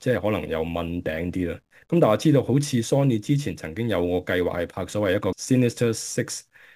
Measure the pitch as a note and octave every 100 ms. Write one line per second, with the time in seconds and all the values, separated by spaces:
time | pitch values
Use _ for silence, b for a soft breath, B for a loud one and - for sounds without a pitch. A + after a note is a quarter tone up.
0 | - D#2 G2+ G2+ - D#2+ E2 E2+ E2+ E2+
1 | D#2 D#2 F2 F2+ F2 E2 _ b b E3+
2 | C#3 G#2+ D#3+ C#3 A2+ B2+ C#3+ A#2+ A2+ C#3
3 | C#3 A2+ G#2 C#3+ C#3 E2+ D#2+ E2 A#2+ F#2
4 | F2 F2+ - F2+ F2 F2 E2+ - F2+ G#2
5 | G#2 G2+ G2+ F#2 - B2+ B2 - A#2+ A2
6 | - - A#2 - - B B